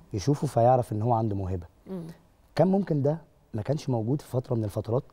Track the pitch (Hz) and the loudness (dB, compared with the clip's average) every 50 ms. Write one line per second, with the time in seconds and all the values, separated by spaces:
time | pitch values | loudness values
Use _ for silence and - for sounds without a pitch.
0 | - - - 101 - 139 147 - 170 139 - 120 117 123 131 123 113 - 110 107 | -10 -8 -8 -4 0 0 0 0 0 0 2 4 6 6 6 4 2 0 -2 -2
1 | 107 123 120 110 113 110 101 101 95 92 95 90 85 - _ _ - - 190 180 | 0 2 2 2 2 0 -2 -2 -4 -4 -4 -6 -8 -10 _ _ -16 -12 -12 -10
2 | 165 160 170 - _ _ _ _ _ _ - - 190 190 190 202 185 - 160 143 | -10 -12 -16 -20 _ _ _ _ _ _ 0 2 2 4 4 2 2 0 0 2
3 | 131 143 160 165 - - _ _ _ _ - 110 - - 139 156 - - 123 113 | 2 0 0 -2 -6 -16 _ _ _ _ -6 -6 -2 -2 -2 -2 -2 -2 -2 -2
4 | 107 117 143 139 - - - 127 - - 127 113 107 104 - 110 - - 110 135 | 0 0 -2 -2 -4 -4 -4 -4 -2 -2 -2 -2 -2 -2 -4 -4 -4 -2 -2 -2
5 | - - | -2 -4